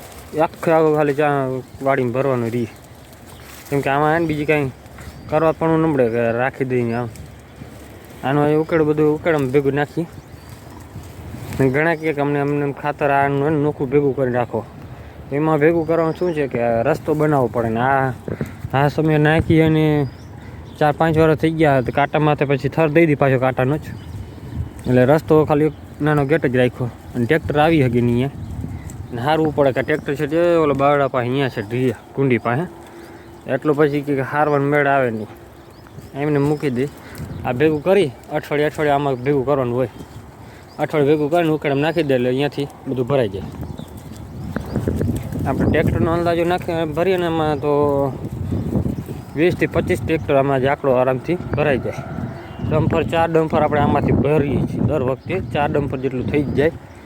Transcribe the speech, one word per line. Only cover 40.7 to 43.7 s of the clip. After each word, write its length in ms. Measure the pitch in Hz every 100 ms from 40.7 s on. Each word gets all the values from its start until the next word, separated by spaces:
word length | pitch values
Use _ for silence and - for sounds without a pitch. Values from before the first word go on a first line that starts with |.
| -
અઠવાડિયે 360 | 147 156 143
ભેગું 160 | 151 143
કરીને 200 | 175 160
ઉકેડામાં 320 | 151 151 139
નાખી 200 | 156 165
દે 120 | 147
એટલે 140 | 127 123
અહીંયાથી 400 | 131 143 143 143 - 135
બધું 180 | 131 120
ભરાઈ 220 | 143 110
જાય. 140 | 95 98 - -